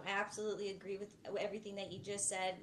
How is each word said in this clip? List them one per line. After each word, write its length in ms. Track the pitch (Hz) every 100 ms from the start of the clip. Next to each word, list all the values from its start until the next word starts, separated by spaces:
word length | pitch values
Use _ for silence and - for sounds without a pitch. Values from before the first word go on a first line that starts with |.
| 185
I 40 |
absolutely 580 | 196 208 - 214 190 202
agree 280 | 185 185 190
with 160 | 208 - - 196
everything 380 | 202 214 214 202
that 160 | 185
you 80 | 190
just 300 | 202 202 -
said. 260 | 190 185 180